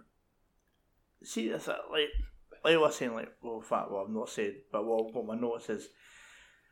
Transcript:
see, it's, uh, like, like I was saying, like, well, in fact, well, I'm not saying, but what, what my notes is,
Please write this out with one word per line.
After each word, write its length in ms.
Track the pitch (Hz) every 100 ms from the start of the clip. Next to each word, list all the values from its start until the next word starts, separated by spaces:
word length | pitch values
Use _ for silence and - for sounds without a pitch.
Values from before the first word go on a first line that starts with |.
| - _ _ _ _ _ _ _ _ _ _ _
see, 260 | - 233 226
it's, 180 | 160 -
uh, 80 | - -
like, 160 | 156 147 - - - - -
like 100 | 151 165
I 20 |
was 180 | 151 147
saying, 180 | 127
like, 200 | 113 - -
well, 160 | 117 110
in 40 |
fact, 280 | - 110 -
well, 140 | 98 101
I'm 60 |
not 160 | 110 120
saying, 260 | - 104 98 -
but 140 | 107 107
what, 280 | 113 110
what 120 | 123 107
my 100 | 113
notes 340 | 120 117 -
is, 200 | 104 - - - - - - - _ _